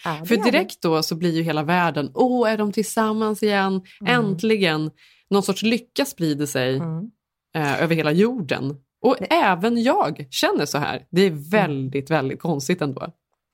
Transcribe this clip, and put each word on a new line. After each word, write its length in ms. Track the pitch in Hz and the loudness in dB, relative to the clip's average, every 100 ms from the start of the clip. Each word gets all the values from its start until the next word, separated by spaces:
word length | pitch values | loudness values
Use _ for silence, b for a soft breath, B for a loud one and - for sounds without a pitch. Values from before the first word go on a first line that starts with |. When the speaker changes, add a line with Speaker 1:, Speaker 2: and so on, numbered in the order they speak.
Speaker 1:
Ja, 120 | 170 151 | -8 -6
det 60 | 175 | 0
Speaker 2:
För 80 | 233 | 0
Speaker 1:
gör 80 | |
du. 60 | 220 | 2
Speaker 2:
direkt 320 | 285 214 - | 2 0 -2
då 200 | 170 156 | 0 0
så 120 | 156 | 0
blir 160 | 160 175 | -2 0
ju 100 | 160 | 0
hela 200 | 165 151 | 0 -2
världen, 480 | 147 180 170 147 135 | 0 2 2 -2 -2
"Åh, 360 | - 254 247 220 | 0 2 4 2
är 80 | 214 | 2
de 140 | 208 | 0
tillsammans 720 | 214 202 233 220 220 214 208 | -2 -2 0 0 0 -2 0
igen? 400 | 214 202 190 190 B B | 0 2 0 -2 B B
Speaker 1:
Mm. 240 | 208 240 | 0 0
Speaker 2:
Äntligen." 640 | 208 170 220 220 185 156 156 b b b _ | 0 0 0 2 2 0 -4 b b b _
Någon 120 | 196 | 0
sorts 200 | 196 190 | 2 0
lycka 420 | 220 233 - - | 0 -2 -2 -4
sprider 420 | 269 - 160 143 143 | -4 -2 -2 0 -2
sig, 300 | 135 127 165 | 0 0 0
Speaker 1:
Mm. 340 | 165 160 226 - _ _ _ | -4 -6 -10 -14 _ _ _
Speaker 2:
eh, 280 | 160 147 - | -4 -2 0
över 120 | 165 | 0
hela 180 | 165 151 | 0 2
jorden. 640 | 170 226 254 135 - 135 143 _ _ | 2 2 0 -4 -4 -4 -8 _ _
Och 140 | 247 - | 0 0
Speaker 1:
Nej. 80 | 190 | 2
Speaker 2:
även 520 | 330 220 175 226 233 | 2 4 2 0 2
jag 440 | 240 392 151 143 139 | 2 2 0 -4 -8
känner 360 | - 320 381 147 | -2 0 0 0
så 120 | 147 | -2
här. 280 | 147 - - | -2 -4 -2
Det 120 | 170 | 2
är 40 | 196 | 2
Speaker 1:
Mm. 120 | 151 | 0
Speaker 2:
väldigt, 680 | 151 208 170 135 131 139 135 | 0 2 2 0 -4 -4 0
väldigt 300 | 156 135 139 | 0 0 -4
konstigt 420 | 170 143 135 180 | -4 -2 -2 -2
ändå. 300 | 147 135 165 - _ _ _ | -2 -4 -10 -14 _ _ _